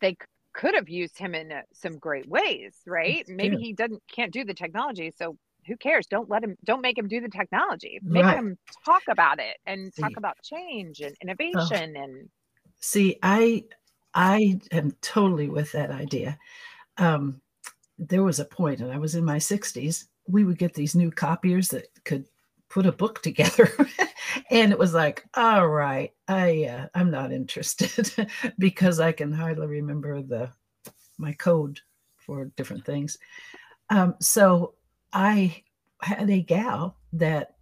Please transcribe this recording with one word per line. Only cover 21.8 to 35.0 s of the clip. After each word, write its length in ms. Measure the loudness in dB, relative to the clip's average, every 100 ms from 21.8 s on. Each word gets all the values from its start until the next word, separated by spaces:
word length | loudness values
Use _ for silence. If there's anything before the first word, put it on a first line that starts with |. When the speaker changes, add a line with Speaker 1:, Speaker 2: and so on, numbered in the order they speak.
| -10 _
Speaker 2:
could 200 | -6 -6 -8 _ _ _ _
put 160 | 2 2
a 60 |
book 300 | 2 -2 -2
together. 480 | -2 2 4 6 6 6
<laughs> 80 | 0 0 -4 -4 -8 -8 2
And 220 | 4 6
it 60 | 6
was 160 | 4
like, 300 | 4 2 0 -6
"All 340 | 2 4 6 4
right, 440 | 2 0 -2 -6 _ -4
I, 360 | 0 2 2
uh, 240 | 0 -6 -6
I'm 160 | 0 0
not 220 | 0 -4
interested," 1000 | -6 -6 -8 -6 -2 -2 -2 -2 -2 -4 -4
<laughs> 140 | -8 0
because 420 | 0 4 4 4
I 120 | 2
can 200 | 0 -2
hardly 340 | -4 -4 -4 -4
remember 560 | -4 -6 -6 -6 -8
the, 280 | -6 -6 -6 -10 _ _ -20 -20 _ -10
my 140 | -8
code 480 | -2 2 2 0 -8 -18 _ _ _
for 300 | -12 -10 -10 -10
different 280 | -10 -8
things. 340 | -6 -4 -6 -8 _ -20 -20 -20 -20 _ 0
Um, 240 | 4 4 2
so 540 | 0 6 6 6 2 -8 _ _